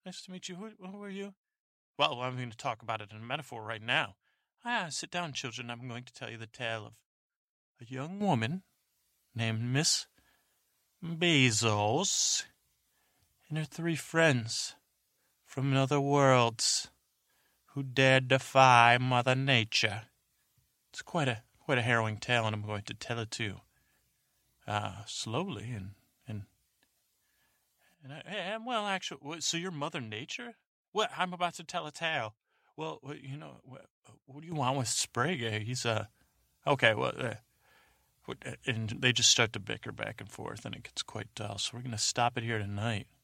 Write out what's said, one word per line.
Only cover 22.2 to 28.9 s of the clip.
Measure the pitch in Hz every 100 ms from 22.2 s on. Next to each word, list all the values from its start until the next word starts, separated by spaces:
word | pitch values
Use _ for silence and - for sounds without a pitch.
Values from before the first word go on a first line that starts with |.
| - 120 110
and |
I'm | 107
going | 104 104
to | 101
tell | - - 117
it | 113
to | -
you, | 110 95 _ _ _ _ _ _ _ _ _ _ -
uh, | 104 104 95 107
slowly | - - 117 196 110 113
and, | 117 95 - _ _ -
and, | 107 104 _ _ _ _ _ _ _ _ _ _ _ _ _ _ _
and | 135
I, | 147 -
and, | 202 180 220 226
well, | 233
actually, | 208